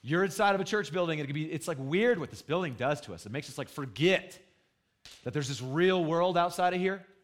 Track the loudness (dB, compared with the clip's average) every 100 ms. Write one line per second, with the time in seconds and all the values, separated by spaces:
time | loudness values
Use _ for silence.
0 | 0 2 2 2 4 4 0 -2 -2 -2
1 | 0 -2 -2 -4 -4 -6 -4 -6 0 4
2 | 4 2 -2 -10 -2 -2 -2 -2 0 0
3 | -4 -12 -8 -8 -8 -10 -8 -8 -10 0
4 | 2 2 -2 -18 _ _ _ _ _ _
5 | -20 -12 -6 -4 -4 -6 -4 2 4 4
6 | 2 2 2 4 2 2 2 2 0 -2
7 | -10 _